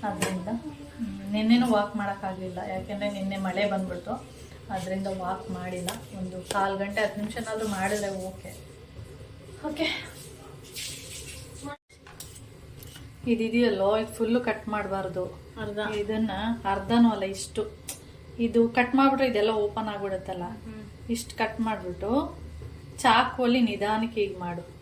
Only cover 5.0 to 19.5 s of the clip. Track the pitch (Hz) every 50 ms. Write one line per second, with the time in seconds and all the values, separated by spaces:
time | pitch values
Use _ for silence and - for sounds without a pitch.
5 | 196 196 190 185 180 180 190 - - 202 185 180 180 185 185 180 175 175 - -
6 | - - - 190 185 185 180 185 175 - - 202 196 196 196 196 196 202 208 220
7 | 214 208 - 208 208 214 - 247 226 220 220 220 220 214 202 190 190 196 214 214
8 | 202 196 196 190 185 190 185 - - - - - - - - - - - - -
9 | - - - - - - - - - - - - - 311 302 - - - - -
10 | - - - - - - - - - - - - - - - - - - - -
11 | - - - - - - - - - - - - - 285 285 - _ _ - -
12 | - - - - - - - - - - - - - - - - - - - -
13 | - - - - - 254 233 226 226 226 233 240 240 226 202 190 190 196 214 220
14 | 220 214 - - 226 220 233 247 247 233 214 - - 220 214 208 202 190 190 196
15 | 190 185 170 185 180 - - - - - - 220 214 208 202 208 208 208 214 208
16 | 208 202 220 214 220 214 190 190 214 226 233 233 - 196 196 202 196 - 233 240
17 | 233 233 214 202 196 190 196 - - - - 233 214 - - - - - - -
18 | - - - - - - - - 233 233 233 233 233 233 - 254 240 240 - 262
19 | 277 277 269 262 269 254 214 208 208 220